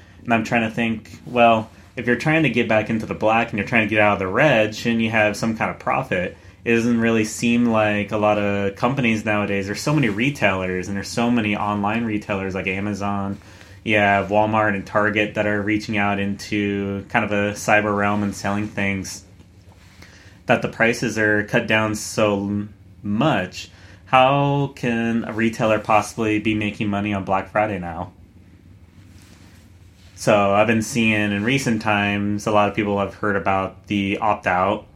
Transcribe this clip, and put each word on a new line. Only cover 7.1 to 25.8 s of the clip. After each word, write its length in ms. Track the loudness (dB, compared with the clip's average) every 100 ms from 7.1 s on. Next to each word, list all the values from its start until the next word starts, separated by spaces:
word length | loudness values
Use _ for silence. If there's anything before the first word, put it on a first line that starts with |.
| 2
seem 420 | 0 -2 0 2 2
like 460 | 2 2 0 -2
a 60 | 0
lot 200 | 2 2
of 380 | 0 -2 -2 -2
companies 500 | -2 0 0 0 0
nowadays. 400 | -2 0 -2 -4
There's 160 | -4
so 140 | 0 0
many 140 | 0
retailers, 760 | 0 -2 0 0 0 -2 -4 -4
and 80 | -6
there's 120 | -6
so 240 | -2 0
many 240 | 2 0 -2
online 480 | -2 -2 -2 -2
retailers 500 | -2 -4 -4 -4 -4
like 140 | -4 -4
Amazon. 720 | -4 -4 -4 -4 -4 -6 -8 -14 -20 -20 -10 0
You 120 | 2
have 320 | 4 4 2
Walmart 460 | 2 2 2 2 0
and 100 | -2
Target 480 | 0 2 2 0
that 120 | 0 -2
are 160 | 0
reaching 360 | 0 -2 -2 -2
out 200 | 0 0
into 880 | -2 -6 -4 -2 -2 -2 -2 -6 -2
kind 160 | -2 0
of 60 |
a 200 | 0 0
cyber 440 | -2 2 2 4 2
realm 280 | 2 0
and 100 | -2
selling 340 | -4 -4 -4 -4
things, 580 | -4 -4 -4 -8 -12 -18 -20 -20 -20 -20 -20 -20 -20 -20 -20 -20 -8 0
that 160 | 0
the 80 | 0
prices 480 | 0 0 2 -2 0
are 260 | 2 2
cut 240 | 2 0 2
down 280 | 0 0 -4
so 420 | -6 0 0 0
m-, 360 | -2 -4 -6 -12 -20 -12
much. 680 | -6 0 0 0 -4 -10 -16 -20 -20 -20 2
How 640 | 4 6 4 2 0 -2 -4
can 500 | -4 -2 -2 -2 -4
a 80 |
retailer 460 | -2 -2 2 2
possibly 600 | 2